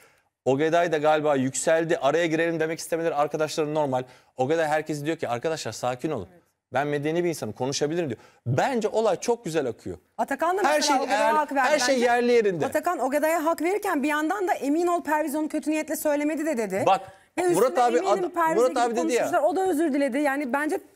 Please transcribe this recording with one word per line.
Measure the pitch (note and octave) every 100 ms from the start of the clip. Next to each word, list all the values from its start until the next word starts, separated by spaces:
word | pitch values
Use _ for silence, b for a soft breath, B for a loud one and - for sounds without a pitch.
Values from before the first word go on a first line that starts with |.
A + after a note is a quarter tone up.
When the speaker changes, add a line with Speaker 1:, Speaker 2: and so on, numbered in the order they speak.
| b b b _
Speaker 1:
Ogeday | - C3+ D#3+ E3+ F3
da | D#3
galiba | D3 D#3 D3+ C#3
yükseldi, | C3 - - E3 E3 E3+
araya | C3+ D3+ E3+
girelim | D#3 E3 E3
demek | D#3+ D#3+
istemeleri | - E3 E3
arkadaşların | C#3+ D3 D#3 D3+ - D3+
normal. | D3+ D3 B2+ B2+ B B -
Ogeday | B2+ E3 D#3
herkese | D#3 D3+ D3+ C#3+
diyor | D#3
ki, | A#2
"Arkadaşlar | A#2+ D#3+ D#3 A#2
sakin | A2 B2 B2+ D#3+
olun. | C3+ F2
Speaker 2:
Evet. | - _ _ _
Speaker 1:
Ben | B2 D3
medeni | D3 D3 E3
bir | F3
insanım, | D3+ A2
konuşabilirim." | - B2+ C#3+ D3 E3+ D#3+
diyor. | A2 b b -
Bence | C3 A3 B3 G3+
olay | G#3+ A3 E3+
çok | - A#3
güzel | F3+ D#3 C3
akıyor. | A2+ G2+ F2 _ -
Speaker 2:
Atakan | A#3+ C#4 E4 F#4
da |
Speaker 1:
Her | F#4+ D4+
Speaker 2:
mesela | D4 C4+
Speaker 1:
şey | C4
Speaker 2:
Ogeday'a | C#4 E4
Speaker 1:
er-, |
Speaker 2:
hak | D#4 D4
verdi | C#4 B3+
Speaker 1:
her | D4+
şey | B3
Speaker 2:
bence. | C4+ A#3+
Speaker 1:
yerli | A#3+ A#3+
yerinde. | A#3+ G3+ E3+ C4
Speaker 2:
Atakan | D4+ E4 F4
Ogeday'a | C#4 D4 D#4 E4
hak | D4+ E4
verirken | D#4+ G4+ G4+ D#4+
bir | C#4
yandan | D4 D#4 G4+ F4+
da |
"Emin | - C4+ D#4 F4
ol, | E4+
Perviz | D4 D4+ D4+
onu | D4 D#4
kötü | D#4 -
niyetle | D#4 D#4 D#4
söylemedi." | D4+ D4 D4 D4+ D#4+
de | B3+
dedi. | G#3+ F#3 A#3+
Speaker 1:
Bak, | F#3 - B B -
Speaker 2:
Ve | F4+
Speaker 1:
Murat | F4 -
Speaker 2:
üstüne | F4
Speaker 1:
abi | A#3+ E4
Speaker 2:
eminim | F#4+ G4+
Speaker 1:
ad-, | F4
Speaker 2:
Perviz'le | F4 D#4+ D#4+
Speaker 1:
Murat | B3
Speaker 2:
ilgili | B3+
Speaker 1:
abi | A#3+ A#3
dedi | -
ya. | A#3+
Speaker 2:
konuşmuşlar. | D#3 E4+ D4
O | F4+
da | F#4+
özür | D4+ E4
diledi. | C4+ C#4 B3
Yani | D4 C#4 C#4+
bence | C#4 D4+ F#4 -